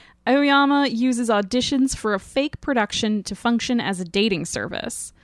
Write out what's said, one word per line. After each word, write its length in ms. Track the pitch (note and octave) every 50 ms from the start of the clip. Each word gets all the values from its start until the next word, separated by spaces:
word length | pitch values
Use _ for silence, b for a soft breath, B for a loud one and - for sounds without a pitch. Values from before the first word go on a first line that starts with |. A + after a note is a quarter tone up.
| b b b _ -
Aoyama 600 | A#3 B3+ C#4+ C#4+ C#4 C#4 C#4 C#4+ C#4 C#4+ C#4+ C#4+ B3+
uses 400 | - A3+ B3 B3+ B3 A#3 B3 A3+
auditions 680 | A3 G3+ G#3 F#3+ - B3 B3 - D4 C4 C4+ C4+ -
for 200 | - - G#3+ G#3
a 60 | F#3+
fake 420 | - - - C4+ C#4 D4+ - -
production 600 | - D4+ C#4 A#3+ G#3 - - - A3+ G#3+ G#3+ G#3 F3+
to 100 | - G3
function 440 | - - A#3+ A#3 A3+ - - B3+ A#3
as 220 | - - G3 F3
a 40 | F#3
dating 400 | E3 - G3+ G#3 A3+ G3 D#3+ E3+
service. 680 | - - - G#2 - - - - A#3 - - - - b b